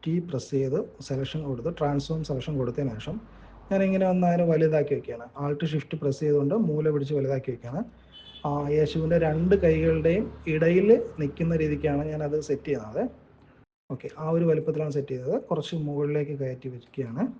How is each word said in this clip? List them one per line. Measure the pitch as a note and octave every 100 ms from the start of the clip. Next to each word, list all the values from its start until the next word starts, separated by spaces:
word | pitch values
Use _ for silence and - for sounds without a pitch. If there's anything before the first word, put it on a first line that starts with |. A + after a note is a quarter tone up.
ടി | - E3+ E3+
പ്രസ് | C3+ - C#3
ചെയ്ത് | C3+ D3+ - - -
സെലക്ഷൻ | C3+ C3+ D#3 D3
കൊടുത്ത് | B2 A#2 F3
ട്രാൻസ്ഫോം | D3 C#3+ C#3 D#3+ D#3
സെലക്ഷൻ | C3+ A#2+ D3
കൊടുത്തതിന് | B2 A#2+ C#3 A2
ശേഷം | - A3 - - - - -
ഞാനിങ്ങനെ | G3 F#3+ F#3+ F#3+
ഒന്ന് | F#3 F3
അതിനെ | F3 E3+
വലുതാക്കി | D#3+ D#3+ D#3 C#3+ B2+
വയ്ക്കുകയാണ്. | - A#2+ B2 C3+
ആൾട്ട് | C#3+ D3 E3
ഷിഫ്റ്റ് | D3+ - D#3
പ്രസ് | C#3+ C#3
ചെയ്തുകൊണ്ട് | D3+ D3 C#3+ F3 F3+
മൂല | D3+ D#3 D3
പിടിച്ച് | C#3 D3
വലുതാക്കി | C3 C3+ B2+
വയ്ക്കുകയാണ്. | A#2+ A#2+ C#3+ A#3 - - - - - D3+
ആ, | C#3+ D3 D3+
യേശുവിൻ്റെ | D3+ E3 D#3+ E3+ D#3+
രണ്ട് | D#3 F3 G3
കൈകളുടെയും | F3 D#3+ D#3+ D#3+ D#3+ F3+ A3+ - -
ഇടയിൽ | D#3 E3 F3+ G3+ A#3 - -
നിൽക്കുന്ന | C#3+ - E3 E3
രീതിക്കാണ് | D#3 D3 D3+ C#3+ D3+
ഞാനത് | D3+ D3 D3+ D3
സെറ്റ് | C3+ -
ചെയ്യുന്നത്. | C3 G#2+ B2 A#3+ - - - - - _ _ _
ഓക്കെ, | C3 - -
ആ | D#3 E3
ഒരു | E3+
വലുപ്പത്തിലാണ് | D#3 D#3 D3+ D3+ C#3+
സെറ്റ് | C#3 B2+
ചെയ്തത്. | B2+ G#3 -
കുറച്ച് | D3+ C#3+ E3+ D3+
മുകളിലേക്ക് | C#3+ D3 D3 D3 C#3+
കയറ്റി | C3 B2+ C3
വയ്ക്കുകയാണ്. | B2 - - B2 A#2 B3+ -